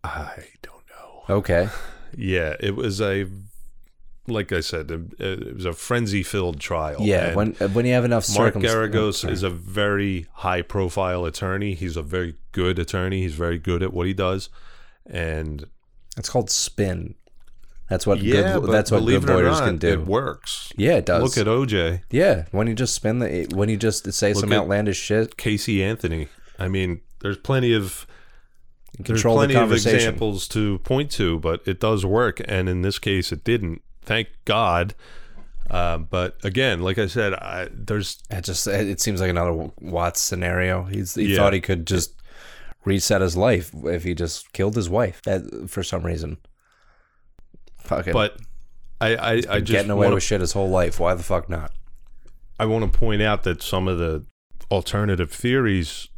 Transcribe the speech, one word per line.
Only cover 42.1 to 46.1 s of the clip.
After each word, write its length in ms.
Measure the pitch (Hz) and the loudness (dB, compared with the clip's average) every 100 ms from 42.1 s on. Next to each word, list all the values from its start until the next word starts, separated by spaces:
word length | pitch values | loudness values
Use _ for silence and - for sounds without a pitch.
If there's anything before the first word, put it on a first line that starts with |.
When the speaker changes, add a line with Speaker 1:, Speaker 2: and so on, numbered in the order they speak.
| - - - - - - - | -8 -20 -20 -20 -14 -14 -8
Speaker 2:
reset 380 | - 98 - 101 | 0 0 4 2
his 160 | 92 85 | 4 4
life 340 | 110 98 85 76 76 | 4 4 0 -6 -4
if 180 | 87 | -2
he 100 | 87 | -2
just 380 | 85 85 - - | -2 -4 -6 -12
killed 220 | - 98 113 | -2 0 0
his 140 | 87 | 0
wife, 320 | 101 107 - | 0 0 -2
that, 460 | - 95 - - 78 | -2 -2 -4 -12 -8
for 120 | - | -8
some 200 | 90 92 | -4 -4
reason. 320 | 85 | -4